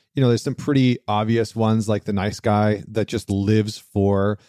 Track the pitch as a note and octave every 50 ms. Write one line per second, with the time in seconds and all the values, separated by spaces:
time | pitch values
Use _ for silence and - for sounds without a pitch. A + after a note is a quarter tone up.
0 | _ _ _ C3+ C3+ B2 A#2+ A2+ - C#3+ B2+ - - - D3 C3+ C3 B2+ A#2+ -
1 | - - G#2 G#2 G#2+ A2 A#2 A2+ A2+ - - A2+ A2+ A2 A2 A2 G#2+ G#2 G#2+ G2+
2 | - - G#2 G2 F#2 G#2 F#2 - - A2+ G#2 G#2 G#2+ G#2+ G#2+ G2+ - - G#2+ A2
3 | G#2 - - A2+ - - G2+ G2 G2 G2 A2 A2 G#2+ G#2 G#2 - - _ _ G2+
4 | G2 G2 G2 G2 G2 G2+ G#2 - _